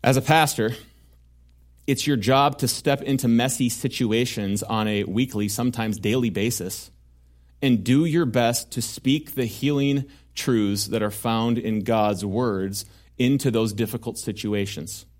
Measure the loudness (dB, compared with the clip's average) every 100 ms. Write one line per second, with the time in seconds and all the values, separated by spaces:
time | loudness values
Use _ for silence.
0 | 4 2 6 4 4 2 -2 -4 -14 _
1 | _ -20 _ -20 -20 -20 -20 _ -4 -2
2 | 0 0 4 4 4 2 -4 -2 0 0
3 | 0 0 4 4 2 0 -2 0 -4 -2
4 | 0 0 0 -2 -2 -4 -2 -2 0 0
5 | 0 0 -2 0 -2 0 -2 -2 -4 -2
6 | 0 0 0 0 -2 -2 -6 -10 -14 -20
7 | -20 _ _ _ _ _ 0 2 4 2
8 | 4 2 2 2 2 0 -4 -8 -8 -4
9 | 0 0 -2 -4 -4 -2 0 2 2 0
10 | -2 -14 _ -6 0 2 2 -2 -2 -2
11 | -2 -2 -2 0 0 0 0 -2 0 2
12 | 2 0 -2 -2 -2 -2 -4 -6 -12 -20
13 | -20 -2 0 2 2 2 0 -2 -4 -4
14 | -8 -8 -8 -6 -4 -2 -4 -6 -12 -14
15 | -18